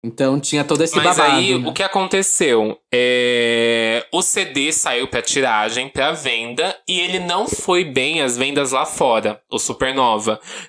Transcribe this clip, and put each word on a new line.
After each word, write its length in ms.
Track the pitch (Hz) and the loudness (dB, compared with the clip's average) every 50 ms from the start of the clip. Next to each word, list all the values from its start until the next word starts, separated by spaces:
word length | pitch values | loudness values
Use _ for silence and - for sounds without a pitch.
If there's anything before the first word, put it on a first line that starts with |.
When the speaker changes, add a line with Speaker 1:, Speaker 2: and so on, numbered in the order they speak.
| - | -8
Speaker 1:
Então 360 | 117 113 - 135 135 135 147 | -10 -2 0 2 2 2 0
tinha 240 | - - 151 147 139 | -2 -2 -2 -2 0
todo 180 | - 160 143 | 0 2 2
esse 140 | 165 160 - | 2 2 2
Speaker 2:
Mas 200 | 151 151 175 180 | 2 4 4 4
Speaker 1:
babado, 200 | - 156 147 135 | 4 4 4 4
Speaker 2:
aí, 200 | 131 131 131 - | 4 2 2 0
Speaker 1:
né? 120 | - 123 120 | 0 -2 -4
Speaker 2:
o 40 | |
que 80 | - - | -4 -4
aconteceu? 960 | 190 190 - 202 185 - - 190 190 - - - 175 143 120 113 107 107 107 _ _ _ | -4 -2 0 -2 0 0 0 0 0 0 0 2 2 4 4 2 2 0 -4 _ _ _
É... 1120 | - 123 123 123 123 123 123 123 120 120 120 117 117 117 117 117 117 117 113 113 113 117 - - | 0 2 2 2 2 2 2 2 2 2 2 2 2 2 2 2 2 2 0 0 0 -2 -2 -2
o 80 | - 175 | -4 -2
C 240 | 185 - - 208 185 | -2 0 -2 -2 -4
D 280 | 165 135 139 139 156 | -4 -2 -2 -2 0
saiu 340 | 156 - - 156 123 120 131 | -2 -2 -2 -2 -2 -2 -4
pra 160 | 131 - 120 | -2 -4 -4
tiragem, 680 | - - - 139 131 123 110 107 107 113 113 123 127 139 | -2 0 2 4 4 4 4 2 2 0 -2 -4 -6 -4
pra 220 | - 143 135 151 | -2 -2 0 0
venda, 680 | 165 160 143 135 117 113 113 117 120 135 160 190 - - _ - | -2 -2 -4 -4 -4 -4 -4 -6 -4 -2 -2 -2 -4 -8 _ -4
e 100 | 185 175 | -2 -2
ele 220 | 175 180 185 185 | -2 -2 -4 -4
não 260 | 180 175 175 190 220 | -4 -2 -2 -2 -2
foi 380 | - - - - - 180 180 185 | -2 -4 -4 -2 0 0 0 0
bem 360 | 151 127 131 131 147 160 165 | 0 -2 -2 -2 0 0 0
as 160 | 143 127 120 | 0 -2 0
vendas 360 | 120 131 139 143 143 139 127 | -2 -2 -2 0 -2 -2 0
lá 120 | 131 131 151 | 0 -2 -2
fora, 560 | - - - 160 131 117 110 107 104 107 - _ _ | -2 0 0 2 2 2 2 0 -2 -4 -4 _ _
o 120 | 127 110 | -6 -6
Supernova. 800 | - - 117 - 135 131 135 135 131 117 110 107 104 113 107 - - - - - - | -6 -6 -4 -2 -4 -2 0 2 2 2 2 0 0 -2 -4 -4 -8 -16 -16 -16 -16